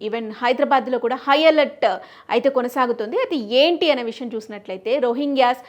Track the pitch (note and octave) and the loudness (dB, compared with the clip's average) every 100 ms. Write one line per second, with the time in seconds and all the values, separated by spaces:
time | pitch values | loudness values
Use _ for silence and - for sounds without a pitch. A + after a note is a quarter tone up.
0 | G#3+ A#3 A3 G#3 B3 B3+ C4 C4+ A3+ B3 | -8 -6 -8 -4 -2 0 2 2 2 -2
1 | A#3 B3+ C#4+ C#4+ D#4+ D#4 C4+ - G#3 F#3 | -2 -4 2 4 6 4 2 0 -2 -2
2 | - - - A#3 C#4 C4 B3 C#4 B3 A#3 | -8 -20 -4 0 0 0 -2 -2 -2 -2
3 | G#3+ F#4 B4+ D#4 G#3 B3 D#4+ E4+ E4 C4 | -4 -4 -2 -4 0 4 4 4 0 0
4 | A#3 A3+ A#3+ A3 A3 G#3 G3+ F#3+ A3 C#4 | -2 -8 -10 -10 -10 -14 -12 -10 -2 0
5 | B3 A#3+ C#4+ C4+ B3 B3+ | 0 0 -2 2 2 2